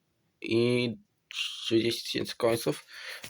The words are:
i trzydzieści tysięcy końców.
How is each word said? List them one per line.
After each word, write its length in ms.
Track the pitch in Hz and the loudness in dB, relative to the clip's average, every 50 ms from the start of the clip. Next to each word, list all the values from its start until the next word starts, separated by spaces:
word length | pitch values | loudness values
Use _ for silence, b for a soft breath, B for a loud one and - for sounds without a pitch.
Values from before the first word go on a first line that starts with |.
| _ _ _ _ _ _ _ _ | _ _ _ _ _ _ _ _
i 560 | - - 110 117 120 120 123 123 123 120 107 104 - _ _ _ _ _ | -2 0 2 4 4 4 4 2 2 0 -2 -6 -12 _ _ _ _ _
trzydzieści 720 | - - - - - - - - 113 113 110 117 117 - - | -8 -6 -6 -6 -6 -8 -2 2 4 4 4 4 0 -2 -4
tysięcy 320 | - - 127 - - - | -4 -4 -4 -4 -4 -2
końców. 500 | - - 117 117 113 - 151 147 - B B B B B B B B B | 2 2 2 2 2 0 -2 -2 -2 B B B B B B B B B